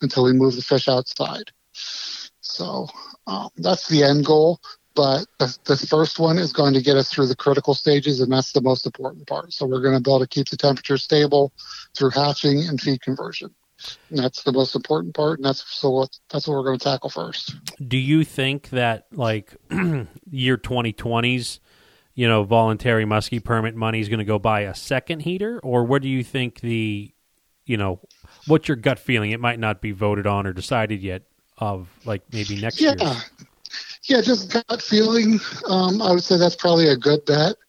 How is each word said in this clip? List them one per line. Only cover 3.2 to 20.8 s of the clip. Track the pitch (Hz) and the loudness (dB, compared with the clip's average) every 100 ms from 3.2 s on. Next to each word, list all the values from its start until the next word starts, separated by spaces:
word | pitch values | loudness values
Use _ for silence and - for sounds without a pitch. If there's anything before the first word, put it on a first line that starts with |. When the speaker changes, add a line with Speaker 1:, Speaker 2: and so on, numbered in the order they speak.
| - | -10
Speaker 1:
um, | 190 - - | -8 -8 -4
that's | 175 - - | 0 0 2
the | 151 | 4
end | 139 147 | 6 4
goal. | 143 156 160 170 - - _ | 4 6 6 2 -6 -20 _
But | - 139 139 202 - | 0 2 0 -4 -4
the, | 127 - | -4 -2
the | - 139 | 0 0
first | - 156 151 - | 2 2 2 2
one | 160 170 | 2 2
is | 156 | 0
going | - 143 | 2 4
to | 135 | 4
get | 131 139 | 4 2
us | 131 | 2
through | - 127 | 0 0
the | 131 | 0
critical | 143 139 147 | 2 2 2
stages, | 139 156 147 151 131 | 0 2 2 2 0
and | 127 | 2
that's | 131 - | 0 0
the | 143 | 0
most | 127 131 | 2 2
important | 131 - 131 151 147 | -2 -8 -10 -10 -8
part. | 147 170 | -8 -8
So | - | -6
we're | 135 131 | -4 0
gonna | 135 135 | 2 2
be | 127 | 4
able | 131 | 2
to | 131 | 2
keep | 143 135 | -2 -4
the | 139 | 0
temperature | 143 131 - 135 | 0 0 0 -2
stable | - 151 147 143 139 - - - - - | 2 2 4 4 2 -2 -20 -20 -16 -2
through | 135 | 0
hatching | 139 143 143 147 139 170 | 2 0 0 0 0 0
and | 151 | -4
feed | 147 131 | -2 -2
conversion. | - 135 - - - - _ _ - - _ | -4 -6 -8 -12 -14 -18 _ _ -20 -20 _
And | 151 | -4
that's | 131 - | -4 -2
the | 143 | 0
most | 131 127 | 0 0
important | 135 - 156 170 | -2 -2 -2 -2
part, | 160 151 156 | -2 0 0
and | 139 | -2
that's, | 135 - | -4 -8
so | - 139 | -4 0
what, | 131 131 - _ | 0 -2 -6 _
that's | 147 156 | -6 -4
what | |
we're | 139 | -2
gonna | 131 127 | -2 -2
tackle | 139 135 135 | -2 -4 -6
first. | - 170 - - - - - 127 | -10 -10 -10 -12 -14 -16 -14 -4
Speaker 2:
Do | 131 | -2
you | 131 156 | 2 2
think | 151 - 135 139 - | 2 -2 -4 -4 -4
that, | 127 120 110 - | -2 0 -2 -8
like, | 180 113 107 - - _ | -4 -2 -2 -6 -20 _
<clears throat> | 170 175 143 107 - - | -2 -2 -2 -6 -14 -12
year | 139 127 123 | -4 0 0
twenty | - 123 | -2 -2